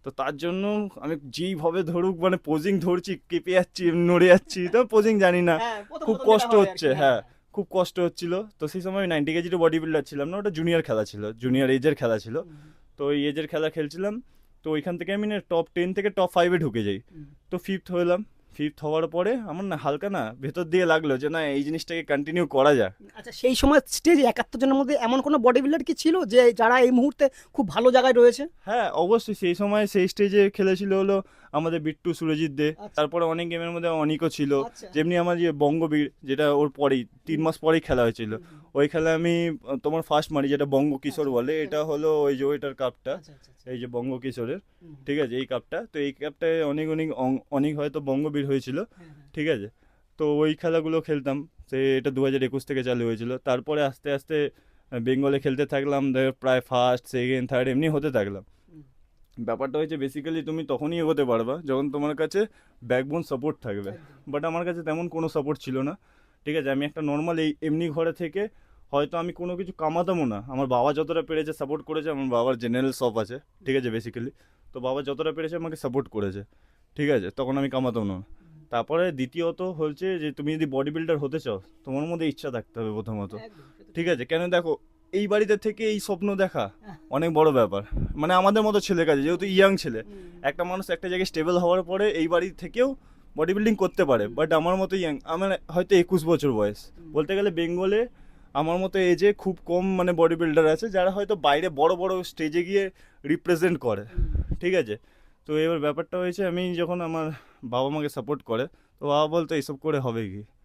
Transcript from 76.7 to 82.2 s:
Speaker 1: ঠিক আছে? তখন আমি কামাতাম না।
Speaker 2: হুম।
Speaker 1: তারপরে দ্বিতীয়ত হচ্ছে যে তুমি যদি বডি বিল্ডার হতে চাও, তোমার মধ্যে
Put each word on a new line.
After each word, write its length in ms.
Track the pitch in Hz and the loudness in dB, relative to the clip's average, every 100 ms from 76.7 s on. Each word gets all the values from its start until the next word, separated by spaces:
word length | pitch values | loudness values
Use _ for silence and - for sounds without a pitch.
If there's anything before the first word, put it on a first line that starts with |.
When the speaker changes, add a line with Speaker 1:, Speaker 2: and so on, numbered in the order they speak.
| _ _ - | _ _ -4
Speaker 1:
ঠিক 140 | 147 | 0
আছে? 200 | 131 92 | 0 0
তখন 280 | - 131 135 | -6 -4 -2
আমি 120 | 139 | -2
কামাতাম 360 | 131 127 113 104 | -2 -2 -2 -4
না। 80 | |
Speaker 2:
হুম। 80 | 92 92 - - - - | -6 -12 -20 -20 -20 -6
Speaker 1:
তারপরে 420 | 117 117 160 180 | -4 -2 0 0
দ্বিতীয়ত 500 | 139 127 170 165 165 | -2 -6 -2 -4 -4
হচ্ছে 560 | 185 156 156 147 190 180 | -8 -4 -4 -4 -6 -4
যে 140 | 151 | -6
তুমি 200 | 143 147 | -6 -6
যদি 120 | 156 156 | -2 -2
বডি 240 | 135 139 | -2 -2
বিল্ডার 280 | 156 165 156 | -4 -2 -2
হতে 220 | 139 156 | -2 -6
চাও, 220 | 135 98 - _ | -6 -8 -8 _
তোমার 180 | - 135 | -8 -6
মধ্যে 260 | 156 170 | -4 -4